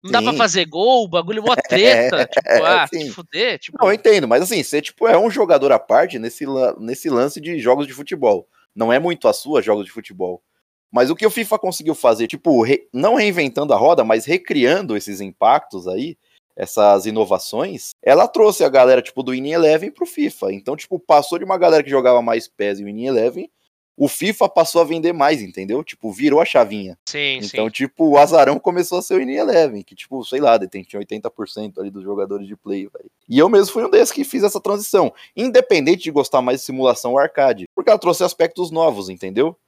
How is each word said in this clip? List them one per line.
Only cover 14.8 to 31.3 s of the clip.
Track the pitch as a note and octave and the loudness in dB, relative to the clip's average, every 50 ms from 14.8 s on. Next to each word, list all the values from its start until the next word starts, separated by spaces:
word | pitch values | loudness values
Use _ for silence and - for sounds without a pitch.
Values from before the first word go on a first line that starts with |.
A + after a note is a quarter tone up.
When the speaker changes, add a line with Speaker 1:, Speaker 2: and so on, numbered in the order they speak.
| G3+ C#3+ A2 | -2 -4 -6
Speaker 2:
esses | G#2 - - G2+ F#2 | -6 -6 -8 -12 -12
impactos | G2+ F#2+ F#2 _ G2+ A2 C3 D3+ - - - F#2+ F2 | -12 -14 -6 _ 2 2 2 2 0 -6 -16 -12 -10
aí, | F#2 F#2 G2+ C3 E3 D#3+ _ _ _ _ _ _ _ _ | -8 -6 -6 -8 -8 -12 _ _ _ _ _ _ _ _
essas | - G2 - - A2 G#2 G#2 G2+ G2 F#2+ | -12 -12 -6 0 2 4 4 4 4 2
inovações, | A2 G#2+ A2 G#2+ F#2 G2 F2+ - - - A2 D3+ G3 F#3+ - - - - _ | -2 -2 -2 0 0 0 -4 -4 -6 -6 -6 -6 -6 -8 -14 -16 -18 -20 _
ela | - - C3+ E3 G#3 | 2 4 4 4 4
trouxe | - - - A3 G#3+ F#3+ - E3+ | 2 2 2 2 2 4 2 -2
a | D3 | 2
galera, | C3 C3+ B2+ B2+ C3 B2+ | 4 6 6 6 6 4
tipo, | A#2+ - _ C3+ | 2 -4 _ -10
do | B2+ B2+ | -8 -6
Winning | B2+ B2+ C3+ C#3+ | -6 -6 -6 -4
Eleven | D#3 E3+ E3 D3+ D#3 D#3+ F3 G#3+ | -4 0 2 2 2 2 0 -6
pro | D4 _ F4+ | -8 _ -10
fifa. | E4+ - - D4 - - - - G2 | -10 -6 -6 -6 -6 -6 -6 -8 -8
Então, | G2 G2 _ B2 C#3 | -8 -8 _ -10 -10
tipo, | D#3 - _ F#3+ E3+ | -10 -10 _ -10 -10
passou | _ _ D#3 D3 C#3+ - E3+ | _ _ 2 2 2 0 -6
de | E3+ - | -8 -4
uma | F#3+ F#3+ F#3 | -4 -2 2
galera | F3 E3+ D#3+ D#3 C#3+ | 2 4 4 4 2
que | C#3 | 2
jogava | C#3 C3+ B2+ B2+ B2 A#2+ A#2 | 0 2 4 4 4 4 2
mais | A#2 A#2 A#2 - | 0 -2 -4 -4
pes | - _ _ G2+ G2+ G2+ G2 | -10 _ _ -4 -4 -4 -6
e | G2+ | -10
Winning | G#2 G#2 A2 A#2+ | -12 -12 -8 -6
Eleven, | C3+ C3+ A#2 A2 A#2 - - - - _ _ _ _ _ _ _ _ _ | -2 -2 0 0 0 -2 -4 -14 -14 _ _ _ _ _ _ _ _ _
o | - D3 | -4 -4
fifa | C#3 - - D#3+ G3 G#3+ - G#3+ G3 | -2 -2 -4 -4 -4 -2 0 -2 0
passou | - F3+ E3 D#3+ - E3+ | 2 0 0 2 2 0
a | E3+ | 0
vender | C#3+ E3 E3 D#3 E3+ F3 | 0 -2 -4 -2 -4 0
mais, | E3 C#3 D3 D#3+ C3+ G#2 | 2 2 0 0 0 -4
entendeu? | F2+ - - F#2+ G2 A2 C#3 D#3 | -12 -12 -12 -8 -6 -6 -6 -6
Tipo, | - - _ - A2+ | -8 -18 _ -12 -14
virou | G2 G#2 C3+ - C3+ D3+ | -8 -2 0 2 2 2
a | E3+ | 2
chavinha. | - - C#3 A#2 G#2 G#2 G#2 G2 F#2 E2+ _ _ | 4 4 2 2 2 -2 -10 -12 -12 -16 _ _
Speaker 1:
Sim, | - - D3 D3 C#3 C3+ C3 G#2+ | -12 -10 -6 -6 -6 -6 -6 -10
Speaker 2:
Então, | G2+ - - G#2+ | -10 -6 -4 -4
Speaker 1:
sim. | A2 | -4
Speaker 2:
tipo, | G#2+ - C3+ C3+ _ _ E3 D#3 | -4 -6 -6 -6 _ _ 2 4
o | C#3+ | 6
azarão | C#3+ C#3+ - D3+ D#3+ C#3 C3 C#3+ | 6 6 6 6 6 6 6 4
começou | - - F#3+ F3 F3+ F3 - F3+ | 0 -2 -2 -2 -2 -2 -2 -4
a | F3+ F3+ | -6 -4
ser | - G3 | 0 0
o | F#3+ | 0
Winning | C4 B3+ C4+ | 0 -2 -4
Eleven, | D4 - D4 A#3 E3+ D#3+ C#3+ A2 G2+ F#2+ | -2 -2 2 2 2 2 2 -2 -8 -14
que, | _ F#2+ | _ -20
tipo, | - - _ C3+ C3+ A2+ | -20 -18 _ -12 -12 -10
sei | - B2+ C3+ | -6 -4 0
lá, | D3 B2+ A#2 | 4 4 4
detém | A2 F#2+ F#2 - G2 F#2 _ - | 4 2 -4 -12 -16 -16 _ -12
oitenta | G#2 G2+ _ A2 A2 G#2+ | -12 -12 _ -12 -10 -10
por | A2+ | -12